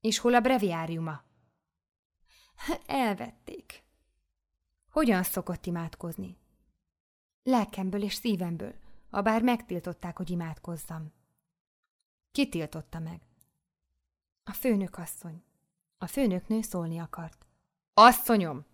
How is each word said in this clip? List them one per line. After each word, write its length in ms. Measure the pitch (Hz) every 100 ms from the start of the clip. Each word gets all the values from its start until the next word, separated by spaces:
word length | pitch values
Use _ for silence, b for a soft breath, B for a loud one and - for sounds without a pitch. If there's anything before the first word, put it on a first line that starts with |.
És 160 | 220 214
hol 180 | 240 240
a 40 |
breviáriuma? 840 | 247 254 196 165 165 165 160 151 _ _ _ _ _ _ _ _ _ _ _ B B B B - -
Elvették. 960 | 269 240 196 226 - - 349 - - _ _ _ _ _ _ _ _ _ _ _
Hogyan 340 | 302 269 185
szokott 420 | 185 - 180 175 -
imádkozni? 720 | 170 165 - 170 165 185 180 _ _ _ _ _ _ _ _ _ _
Lelkemből 600 | - 247 202 - 190 202
és 100 | 202
szívemből, 640 | - 240 190 175 165 - - b b b
habár 320 | 202 208 220
megtiltották, 760 | 247 233 - 175 180 175 175 170
hogy 120 | 175
imádkozzam. 840 | 175 165 156 - 165 - 160 156 _ _ _ _ _ _ _ _ _ _ _ _
Ki 180 | - 277
tiltotta 500 | 165 151 160 - 165
meg? 220 | 165 170 _ _ _ _ _ _ _ _ _ _ _ _
A 100 | -
főnök 440 | 196 262 202 185 -
asszony. 460 | 170 - 170 160 _ _ _ _ _ _
A 100 | 180
főnöknő 540 | 269 247 180 - 220
szólni 360 | 214 180 165 165
akart. 480 | 165 - 160 - _ _ _ _ _
Asszonyom! 720 | - 233 240 - 220 165 127 -